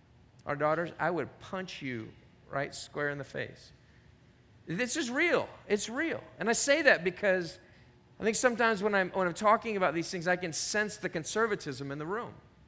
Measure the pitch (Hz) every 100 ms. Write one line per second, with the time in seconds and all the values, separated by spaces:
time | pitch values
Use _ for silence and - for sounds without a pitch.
0 | _ - - - - 143 151 160 170 -
1 | 156 170 117 - - 190 185 - 135 117
2 | 113 - - - - 139 147 - - 147
3 | 147 143 131 135 117 - - - - -
4 | - - - - - - - 175 247 311
5 | 240 262 349 247 - - - 202 220 247
6 | 330 139 - - 202 226 277 302 285 160
7 | 180 180 202 185 165 - - - - -
8 | - - 214 214 254 226 226 208 208 202
9 | 180 - 180 160 214 220 226 202 180 160
10 | 165 185 165 180 175 147 - 208 214 -
11 | 180 175 151 214 226 202 151 127 139 143
12 | 156 214 180 - - -